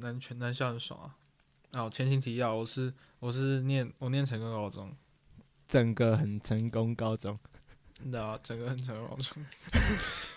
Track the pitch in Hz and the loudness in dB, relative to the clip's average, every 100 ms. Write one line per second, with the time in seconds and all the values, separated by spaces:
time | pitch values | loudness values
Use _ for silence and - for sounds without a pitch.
0 | 120 123 - 120 123 123 127 117 - - | -8 -8 -8 -6 -4 -2 -2 -2 -8 -12
1 | - - _ _ _ _ _ 131 113 - | -16 -20 _ _ _ _ _ -6 -6 0
2 | 135 135 131 117 120 110 113 131 127 131 | 2 2 2 0 0 0 -2 -2 -4 -6
3 | - - 123 123 135 135 131 139 120 - | -16 -8 -4 0 2 2 2 2 0 -4
4 | 127 135 135 117 113 110 101 95 98 - | 0 2 2 0 -2 -2 -4 -6 -12 -14
5 | _ _ _ - - _ - 139 117 107 | _ _ _ -20 -20 _ 4 6 6 6
6 | 117 110 104 104 - 110 113 117 113 117 | 6 6 4 0 0 0 2 2 0 0
7 | 113 110 98 104 - - - - - - | -2 -2 -4 -6 -10 -20 -20 -20 -20 -12
8 | 135 120 107 110 - 117 120 127 127 110 | -6 -4 -4 -6 -8 -6 -4 -4 -6 -6
9 | 117 135 131 151 143 - - - - 208 | -8 -8 -8 -8 -14 -14 2 4 4 2
10 | - - - | 0 -6 -10